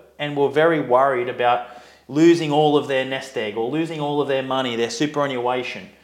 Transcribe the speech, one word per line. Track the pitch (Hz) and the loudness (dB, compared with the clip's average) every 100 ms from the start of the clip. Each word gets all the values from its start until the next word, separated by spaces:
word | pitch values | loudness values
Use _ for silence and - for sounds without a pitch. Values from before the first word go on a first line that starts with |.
| - - | -20 -10
and | 147 143 | -6 0
were | 135 | 0
very | 139 165 160 | 4 2 2
worried | 127 123 139 123 123 | 2 2 4 0 -4
about | 120 120 120 - - - - - | 0 0 0 -4 -16 -20 -20 -6
losing | 139 170 170 151 | 4 6 6 2
all | 147 151 147 | 2 4 2
of | 131 | 2
their | 131 | -2
nest | 127 131 - 123 | -2 -6 -6 -6
egg | 107 110 | -6 -4
or | 117 | -4
losing | 156 165 160 | -4 -4 -4
all | 147 147 | -2 -2
of | 135 | 0
their | 135 | -2
money, | 131 131 127 117 | -2 -2 -2 -2
their | 117 | -4
superannuation. | - 151 147 143 127 123 127 123 101 92 - | -2 -2 0 -2 -2 -2 -2 -4 -10 -16 -20